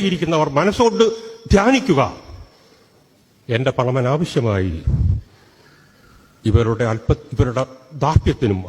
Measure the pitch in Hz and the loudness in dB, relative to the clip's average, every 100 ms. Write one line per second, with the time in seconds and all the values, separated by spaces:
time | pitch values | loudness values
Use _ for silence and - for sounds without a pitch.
0 | 196 180 160 165 151 139 185 196 233 202 | 0 -2 0 0 0 2 0 2 0 4
1 | 226 - - - - 196 214 269 - 143 | 2 0 -12 -18 0 2 4 2 2 2
2 | 110 - - - - _ _ _ _ _ | 0 -4 -18 -20 -20 _ _ _ _ _
3 | _ _ _ _ - 117 131 127 123 131 | _ _ _ _ -6 -2 -2 0 0 0
4 | 127 147 170 151 117 98 92 82 - - | 0 0 -2 -2 0 0 -2 -2 -2 0
5 | - - - _ _ _ _ _ _ _ | 0 -2 -4 _ _ _ _ _ _ _
6 | _ - _ _ 110 104 113 113 117 113 | _ -20 _ _ 0 2 2 0 -2 -4
7 | - 151 - 120 127 120 131 - - 151 | -2 -4 -4 -4 -2 -2 -6 -10 -20 -4
8 | 143 156 - 139 117 98 | 2 2 2 0 0 -2